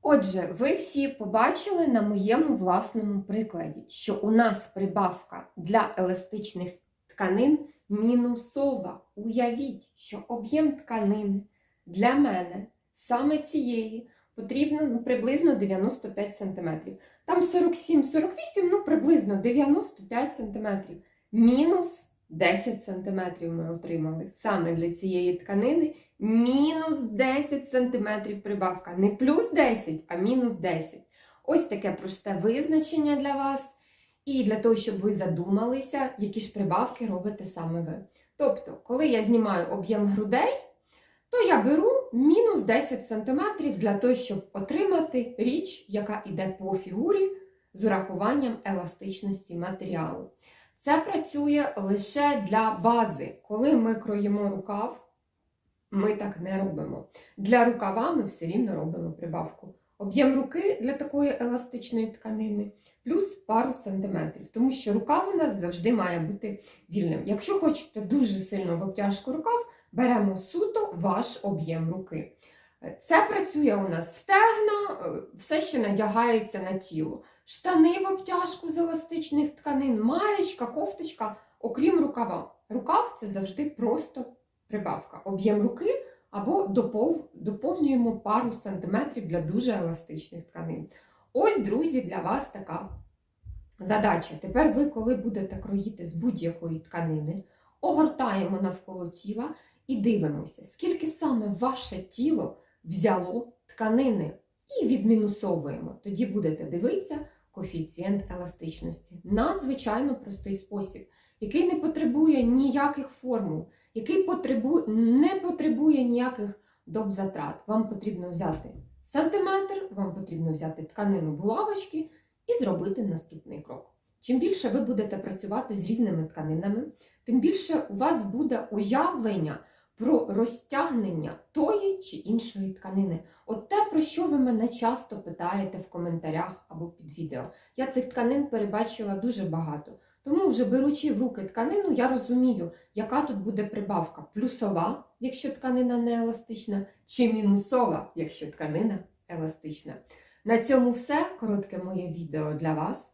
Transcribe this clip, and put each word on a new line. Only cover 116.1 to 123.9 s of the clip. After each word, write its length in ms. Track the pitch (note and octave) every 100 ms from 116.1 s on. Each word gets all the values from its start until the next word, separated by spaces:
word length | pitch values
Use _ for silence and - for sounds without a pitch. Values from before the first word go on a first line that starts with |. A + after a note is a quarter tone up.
| A#3+ B3 B3 G#3 G3 _ _ -
доп 260 | F#3 G3+
затрат. 440 | G3 G3 F#3+ D3 - -
Вам 220 | A3 A3
потрібно 400 | G3 G#3 F3 F3+
взяти 400 | E3+ E3+ D#3 - - - -
сантиметр, 840 | - C#4 D#4+ G4+ G4 F#4+ G4 - -
вам 220 | G3 F#3+
потрібно 380 | D#3+ - E3 E3
взяти 320 | D#3 D#3+ D#3+
тканину 480 | D#3+ - G3+ G3 D#3
булавочки 800 | D3 G3 A#3 G#4+ G4 F#4+ D#4 D#4 _ _ _ -
і 160 | A#4
зробити 400 | A3 E3+ G3+ G3
наступний 580 | G#3 E3 - D#3+ - D#3
крок. 340 | - A#2+ -